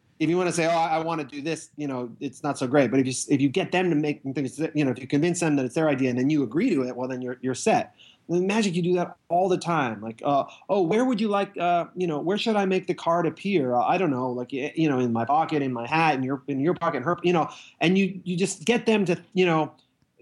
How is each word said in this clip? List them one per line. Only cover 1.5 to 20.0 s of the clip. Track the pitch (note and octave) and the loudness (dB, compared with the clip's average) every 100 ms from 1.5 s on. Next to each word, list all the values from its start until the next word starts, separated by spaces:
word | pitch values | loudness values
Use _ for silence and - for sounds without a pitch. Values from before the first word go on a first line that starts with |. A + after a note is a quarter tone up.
| D#3 - - | -6 -8 -8
you | D3 | -6
know, | C3 B2 A2+ | -6 -8 -8
it's | C#3+ - | -10 -6
not | D3 C3+ | -6 -4
so | C3 | 2
great. | C#3+ B2 | 4 4
But | C3+ | 4
if | C3 | 2
you | |
s-, | B2+ - | -2 0
if | C#3 | 2
you | C#3 | 2
get | F#3+ D#3+ | 0 0
them | F3+ F#3 | 0 2
to | D3+ | 2
make | D3+ D3 | 0 -4
things, | C3+ C3+ C3 - D#3 | -6 -6 -6 -4 -2
you | D3+ | 0
know, | C#3 | 0
if | A#2+ | 0
you | C3 | 0
convince | D3 E3+ F3 | 2 2 2
them | E3 C#3+ | 2 2
that | |
it's | B2+ | 0
their | E3 D#3+ | 0 2
idea | C3+ C3 | 2 2
and | B2 | 2
then | C3 | 2
you | D3+ | 2
agree | B2 C#3 B3+ | 0 0 2
to | D3+ | 2
it, | B2+ | 0
well, | A#2+ B2+ | -4 -6
then | B2+ | -6
you're, | B2+ B2 | -6 -6
you're | B2+ B2+ | -4 -2
set. | A3 D#3 F2+ - - _ - | 2 0 0 -10 -20 _ -4
In | F3 F#3 | 0 2
magic, | G#3+ G3+ E3+ | 0 0 0
you | |
do | E3+ | 0
that | F3+ F3 - - | 0 -2 -8 -4
all | E3+ F#3+ | 0 2
the | F3+ | 0
time. | E3 E3 B2+ G#2+ | 0 0 0 -4
Like, | A2+ A2 | -10 -6
uh, | - C#3 - - - | 0 0 0 -8 -2
"Oh, | G3+ | 0
where | E3 G#3+ | 2 2
would | B3+ A3+ | 2 0
you | G#3+ | 0
like, | G3+ G3 - | 0 -2 -2
uh, | F3 F3 E3 F3 | 0 0 -2 -4
you | F3+ | -2
know, | D3 | -2
where | D#3+ G#3 | -2 0
should | A#3 | 0
I | G#3 F#3+ | 0 2
make | F#3 F#3 | 0 -2
the | |
card | E3+ E3 E3+ E3 | -2 0 2 0
appear? | D#3+ G3 F#3 B2+ | -2 0 0 2
Uh, | B2 | 2
I | A#2+ F#3 | 2 2
don't | F3+ | 0
know, | B2+ B2+ | 0 -2
like, | B2 B2 | -4 -6
y-, | C3+ C#3+ - | -6 -6 0
you | D#3 | 2
know, | B2+ | 2
in | B2 | 2
my | A2+ | 0
pocket, | A#2 D3 D#3+ D#3 | 2 0 2 0
in | C3+ | -2
my | B2 A#2 | -4 -2
hat, | D#3 E3 | 2 2
in | C3+ | 2
your, | C3 C#3 - | -2 -4 -4
in | C3+ | -2
your | D3 | 0
pocket, | F3+ E3 C#3 | 0 -2 -2
her," | B2+ F3 | -2 0
you | F3 | 2
know, | F3 D3 - - - | 2 0 -6 -20 -2
and | D#3+ F#3+ | 2 2
you, | F#3+ F#3+ | 2 -2
you | F3+ F3 | -6 -2
just | F#3 - | -4 -2
get | D#3 A#3+ A#3 | -2 0 2
them | A3 F3+ | 2 2
to, | E3+ - | -2 -2
you | F#3 F3+ | 0 2
know, | D#3+ D3+ - _ _ | 2 0 -6 _ _